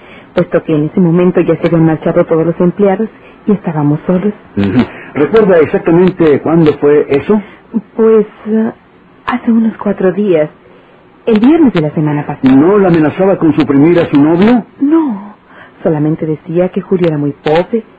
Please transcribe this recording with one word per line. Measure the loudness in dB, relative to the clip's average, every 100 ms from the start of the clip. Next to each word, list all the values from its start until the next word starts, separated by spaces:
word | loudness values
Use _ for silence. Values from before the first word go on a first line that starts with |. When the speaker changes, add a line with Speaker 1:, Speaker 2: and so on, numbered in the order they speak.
| -20 -20 -8 -4
Speaker 1:
puesto | -2 -4
que | -2 -4
en |
ese | -2 0
momento | 2 2 2 0
ya | 0 -2
se | 0
habían | 0 0
marchado | 0 -2 -2 0
todos | 0 -2
los | -2
empleados | -2 0 0 0 -6 -10 -20 -10 -4
y |
estábamos | -2 -2 -4 -2 -2 -2
solos. | -2 -2 -6 -10 -6
Speaker 2:
Ujú. | -2 -2 -4 -8 -10 -4
¿Recuerda | 0 2 2 2
exactamente | 2 -2 0 2 2 2 0 0
cuándo | 0 2 2
fue | 2 2 2 0
eso? | -4 0 -2 -4 -20 -10 -10 -8 -2
Speaker 1:
Pues, | 2 2 0 -8 -6
eh, | -4 -4 -8 _ _ _ _ -8
hace | -6 -2
unos | 0 0 -4
cuatro | -6 -2 -2
días, | -2 -2 0 -2 _ _ -20 _ _ _ _ -2
el | 2
viernes | 2 4 2
de | 2
la | -4 -2
semana | -2 -4 -6
pasada. | -2 2 4
Speaker 2:
¿No | 4 2
la | 2
amenazaba | 2 0 0 0 0
con | 0
suprimir | 0 0 2 2 2
a | 2
su | 2
novio? | 2 2 2 2 -2 -4
Speaker 1:
No, | 0 0 0 -6 -12 -20 _ -20 -20 -6
solamente | -4 -2 -2 -2 -4
decía | -8 -4 -2 -2
que | -4
Julio | -4 -2 0
era | -2
muy | -4
pobre | -6 -2 -2 -2 -6 -8